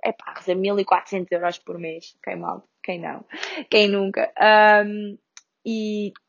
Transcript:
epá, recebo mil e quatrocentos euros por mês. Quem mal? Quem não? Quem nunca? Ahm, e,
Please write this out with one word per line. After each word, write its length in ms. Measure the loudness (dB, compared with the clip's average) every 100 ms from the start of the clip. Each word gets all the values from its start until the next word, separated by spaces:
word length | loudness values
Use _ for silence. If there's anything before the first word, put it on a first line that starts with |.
epá, 300 | -6 -6 -12
recebo 260 | -12 -4 -2
mil 200 | 0 0
e 40 |
quatrocentos 460 | 0 0 0 -8 -6
euros 280 | -4 -4 -6
por 200 | -12 -12
mês. 380 | -10 -12 -18 _
Quem 100 | -12
mal? 320 | -10 -8 -10 _ _
Quem 160 | -10 -10
não? 260 | -8 -12 -14 -14 -12 -12 0
Quem 180 | 2 4
nunca? 440 | 2 -2 -2 -4 2
Ahm, 800 | 6 8 8 6 4 -4 -10 -14 _ -20 _ _ -6
e, 440 | -4 -4 -4 -6 -8